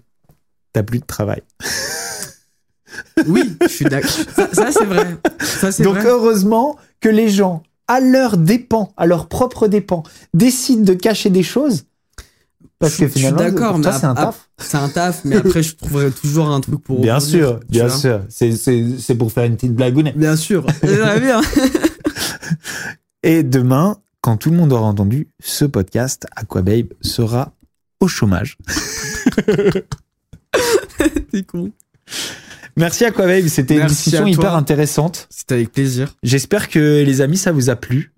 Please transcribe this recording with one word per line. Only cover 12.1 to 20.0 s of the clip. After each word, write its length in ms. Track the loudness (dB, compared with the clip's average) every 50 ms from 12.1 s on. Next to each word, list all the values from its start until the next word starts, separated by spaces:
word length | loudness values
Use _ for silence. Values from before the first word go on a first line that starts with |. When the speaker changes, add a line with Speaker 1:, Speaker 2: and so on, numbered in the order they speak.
| _ -20 -20 _ _ _ _ _ _ _ _ _ _ -2
Speaker 1:
Parce 140 | -2 -2 0
Speaker 2:
Je 80 | 0 0
Speaker 1:
que 60 | 0
Speaker 2:
suis 100 | 0 0
Speaker 1:
finalement, 180 | 0 2 2 2
Speaker 2:
d'accord, 400 | 0 0 0 0 0 0 0 0
mais 60 | 0
Speaker 1:
ça, 80 | 0 0
c'est 140 | 0 0
un 60 | 0 0
Speaker 2:
ap-, 120 | 0 0
Speaker 1:
taf. 260 | -2 -4 -6 -16 _ _ -18
Speaker 2:
c'est 180 | -10 -4 -4 -2
un 100 | -2 -2
taf, 360 | -2 -2 -2 -2 -2 -4 -4
mais 120 | 0 2
après, 260 | 2 2 2 2 2 0
je 140 | -2 -4
trouverais 340 | -10 -8 -4 -2 0 0 0
toujours 380 | -2 -2 -4 -2 0 0 0 0
un 120 | 0 -2
truc 220 | -2 -4 -6 -6 -6
pour 180 | -6 -2 0
Speaker 1:
Bien 160 | 2 2 2
Speaker 2:
rebondir, 220 | 2 0 2 2 2
Speaker 1:
sûr, 220 | 2 2 0 -2
Speaker 2:
tu 60 | -4 -2
Speaker 1:
bien 180 | 0 2 2 2
Speaker 2:
vois. 80 | 0
Speaker 1:
sûr. 260 | 0 0 0 0 0 -4 -8
C'est, 220 | -4 0 0 0 0
c'est, 320 | 0 0 0 0 2 0 -2 -4 -4
c'est 160 | -4 -4 -2
pour 160 | -2 -2 -2 0
faire 120 | 0 0
une 100 | 0 -2
petite 180 | -2 -2 -2 0
blagounette. 420 | 0 0 0 2 2